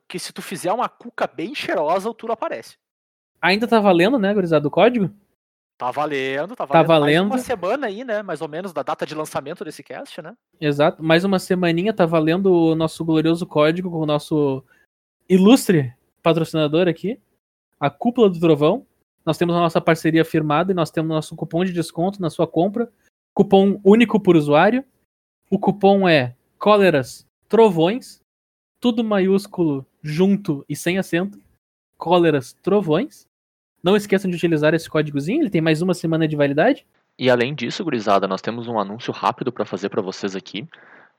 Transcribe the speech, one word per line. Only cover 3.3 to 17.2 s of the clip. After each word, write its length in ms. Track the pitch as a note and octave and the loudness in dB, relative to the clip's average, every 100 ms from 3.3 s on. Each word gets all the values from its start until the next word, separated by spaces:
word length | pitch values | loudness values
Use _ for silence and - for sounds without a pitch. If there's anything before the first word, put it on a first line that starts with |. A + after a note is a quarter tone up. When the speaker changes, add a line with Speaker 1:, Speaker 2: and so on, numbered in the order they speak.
| _ | _
Speaker 2:
Ainda 240 | E3+ G3 A#3 | -2 0 2
tá 140 | A#3 | 2
valendo, 380 | G3+ F3 F#3 C#4 | 4 4 4 2
né, 140 | G3 | 0
gurizada, 360 | G#3 F3 D#3 C#3+ | 0 2 0 0
o 20 | |
código? 400 | E3+ G#3 B3 F#3 - _ _ _ _ _ - | 2 2 2 -4 -6 _ _ _ _ _ -10
Speaker 1:
Tá 140 | B2 | -8
valendo, 640 | B2+ D3+ C#3 C3+ C#3 E3+ | -4 -4 -2 -4 -4 -6
tá 120 | B3 D#3+ | -8 0
Speaker 2:
Tá 160 | D#3 | 2
Speaker 1:
valendo. 60 | D#3+ | 4
Mais 120 | E3 | 4
Speaker 2:
valendo. 260 | D3 D#3 G3 | 4 2 2
Speaker 1:
uma 120 | B3+ | -2
semana 480 | B3 A#3 F3 C4 B3+ | -6 -6 -4 -4 -4
aí, 160 | G3 | -8
né, 180 | C4 G#3 | -8 -8
mais 180 | G3 D#3 | -6 -8
ou 80 | D#3+ | -8
menos, 240 | D3+ G3 | -10 -10
da 100 | D3+ | -8
data 220 | C3+ D#3 | -8 -6
de 100 | D3+ | -8
lançamento 500 | D#3 D#3 D#3+ C#3 F3 | -8 -8 -8 -10 -12
desse 180 | D#3 D3 | -14 -16
cast, 400 | - C#3 C4+ - | -16 -16 -16 -16
né? 120 | D#3 A#3 _ - | -18 -20 _ -6
Speaker 2:
Exato, 420 | D3+ C#3+ D#3 F#3+ | -4 2 2 0
mais 220 | D#3+ E3 | 0 2
uma 160 | F#3+ F#3+ | 2 -2
semaninha 520 | - F#3 F3 E3 G3 | -2 -2 0 -2 -2
tá 140 | G#3+ E3+ | 0 0
valendo 460 | E3 D#3 F3 G3 | 0 0 0 2
o 220 | F3 E3 D#3+ | 4 2 0
nosso 280 | D#3+ - | -2 -4
glorioso 400 | E3 D#3 D#3+ E3 F3 | -2 0 2 0 -2
código 440 | D#3 D3+ E3+ F#3 | 0 0 0 -4
com 80 | E3+ | -6
o 80 | D3+ | -2
nosso 580 | D3+ - D#3 C#3+ C3 - _ _ _ _ _ - | -4 -2 -2 0 -2 -10 _ _ _ _ _ 0
ilustre 640 | F#3 F#3+ C4 - F3 B2+ - _ _ | 4 6 6 4 0 0 -8 _ _
patrocinador 640 | E3+ E3 D#3+ D#3+ D3+ D#3 F#3 | 0 0 0 -2 -2 0 0
aqui, 300 | D#3+ F#3 B3+ | -2 -6 -10